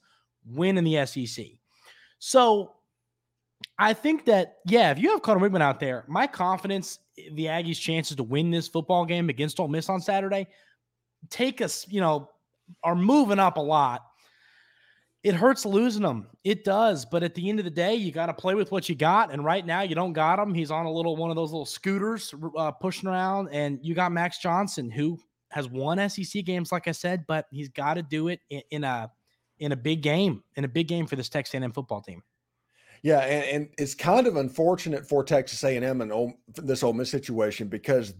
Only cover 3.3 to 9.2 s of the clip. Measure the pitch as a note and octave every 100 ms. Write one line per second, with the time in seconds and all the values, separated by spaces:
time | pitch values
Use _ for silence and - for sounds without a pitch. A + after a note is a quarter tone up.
3.3 | _ _ _ - - G#3 A3 D4 D#4+ -
4.3 | G3+ F#3 - F3 A#3 F#3 C#3 C#4+ G#4 -
5.3 | G3 G3+ F#3 C#3+ B2+ C#3 B2 B2 E3+ C4+
6.3 | - F3+ F#3 G3 G3 E3+ - _ - D#3+
7.3 | D3+ D#3+ E3 E3+ D#3+ - D#3+ D3+ C#3 A#2
8.3 | C#3 E3+ E3+ D#3+ E3 D3 F3+ E3 F3